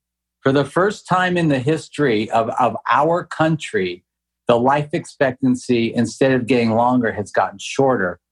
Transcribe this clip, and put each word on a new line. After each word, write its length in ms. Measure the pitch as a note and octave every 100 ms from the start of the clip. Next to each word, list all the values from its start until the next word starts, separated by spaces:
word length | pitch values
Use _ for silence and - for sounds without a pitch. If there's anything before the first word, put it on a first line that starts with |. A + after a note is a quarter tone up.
| _ _ _ _
For 100 | C#3
the 120 | C#3
first 420 | C#3 E3+ G3+ G3+ -
time 300 | F#3 F#3 F3
in 120 | E3
the 120 | C3+
history 720 | B2 D#3+ - - D3 G#2+ A2
of, 200 | A2+ A2+
of 260 | A#2 A#2+ G#2 -
our 340 | B2 D#3 E3+
country, 800 | E3+ - D#3+ D#3 - G#2 F#2 F2+ _ _ _ _ -
the 100 | A#2
life 320 | B2+ D3 D3
expectancy, 1000 | E3 - - C3+ B2 C3 B2 - A#2+ A2+
instead 380 | A#2+ A2 - C3+
of 140 | C3 A#2+
getting 260 | B2+ A2+
longer, 400 | A2 B2 B2+ A2+
has 180 | G2+ G2+
gotten 280 | A2+ F#2+ G2
shorter 580 | - - C#3 A#2 F#2 F2 _